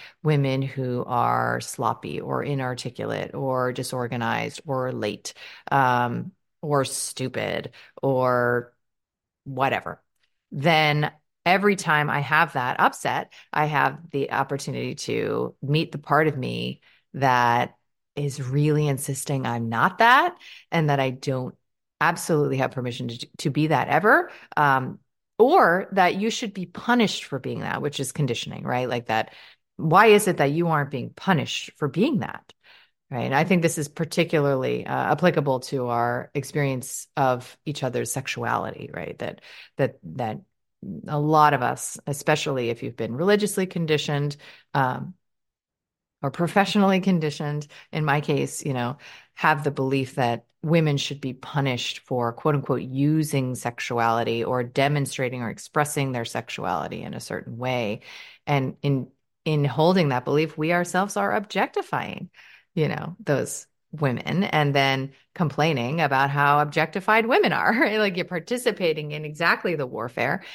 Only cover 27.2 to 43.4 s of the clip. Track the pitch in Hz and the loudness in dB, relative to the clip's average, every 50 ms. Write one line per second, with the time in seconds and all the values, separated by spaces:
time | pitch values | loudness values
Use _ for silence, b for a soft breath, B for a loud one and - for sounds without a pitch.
27.2 | - - - 131 - 127 120 110 101 - 90 113 143 147 143 - 135 - - - | -8 -8 -8 -6 -4 -6 -6 -4 -4 -4 -4 -2 -2 -4 -4 -4 -6 -4 -2 0
28.2 | 147 123 113 - - - 120 - - 131 123 123 127 120 120 120 117 - 110 113 | 0 0 0 -4 -6 -8 -10 -8 -4 -2 -2 -2 -2 -2 -4 -4 -2 0 0 0
29.2 | 113 B B B B B B B _ _ _ - - 160 160 190 220 226 208 208 | 0 B B B B B B B _ _ _ -4 0 4 6 8 8 10 8 8
30.2 | 208 190 170 - 147 139 147 165 170 170 160 147 143 147 143 123 117 113 - - | 6 4 2 2 2 2 2 2 0 2 2 0 0 -2 -4 -8 -8 -10 -12 -4
31.2 | - 190 185 143 120 120 - - - - - - 151 139 - 160 214 320 294 170 | 0 0 2 2 0 -2 -6 -8 -10 -12 -6 -4 -4 -2 0 0 0 2 0 -2
32.2 | 104 - - - _ - - b b b b b b b b _ _ - 135 120 | -4 -6 -8 -12 _ -20 -20 b b b b b b b b _ _ -8 -6 -4
33.2 | 117 123 131 143 165 180 190 175 165 160 160 165 147 147 - - 165 156 - 180 | -2 0 2 2 2 4 4 2 2 2 0 -2 -6 -6 -6 -6 -6 -2 0 0
34.2 | 165 - - 151 143 143 139 131 131 123 123 120 - - 131 131 131 - 151 143 | 0 2 2 2 2 2 2 0 0 -2 -4 -4 -4 -4 -4 -2 0 0 2 2
35.2 | 170 180 147 160 143 139 131 127 - - 143 135 123 120 117 117 117 120 120 123 | 4 2 4 2 2 0 0 -2 -2 -4 -4 -4 -2 -2 0 0 0 0 0 -2
36.2 | - - - 147 123 - - 151 143 139 131 127 123 - - - - - _ - | -6 -6 -6 -6 -6 -4 -2 -2 0 0 -2 -4 -6 -10 -12 -12 -14 -8 _ 0
37.2 | 139 131 127 123 120 - - _ - - 143 - 143 127 120 120 120 117 - 139 | 2 2 2 0 -4 -10 -20 _ -10 -10 -6 -4 -4 -4 -4 -4 -4 -4 -6 -6
38.2 | 135 - - 127 117 117 117 113 - - - - - - - - - - - - | -6 -6 -6 -4 -2 -2 -2 -2 -2 -4 -8 -10 -12 -12 -10 -10 -10 -10 -10 -8
39.2 | - - - B B B B B B B _ - 139 123 - _ - 82 80 107 | -8 -10 -10 B B B B B B B _ -2 -2 -2 -4 _ -16 -12 -8 -6
40.2 | 120 110 107 101 - _ _ _ _ _ _ _ - - 160 - - - 151 147 | -6 -6 -6 -8 -14 _ _ _ _ _ _ _ -12 -12 -12 -10 -8 -4 -2 0
41.2 | 147 151 156 151 151 147 143 127 123 120 131 - - - - - - - 139 - | 2 4 6 6 6 6 6 4 0 -2 -2 -4 -8 -10 -12 -10 -8 -8 -8 -2
42.2 | - - 151 151 - - 131 131 120 117 117 - - 120 120 - 113 110 117 127 | 0 0 0 2 0 -2 -2 -2 -2 -2 -4 -6 -8 -10 -6 -6 -6 -4 -4 0
43.2 | 170 196 208 208 | 2 2 2 2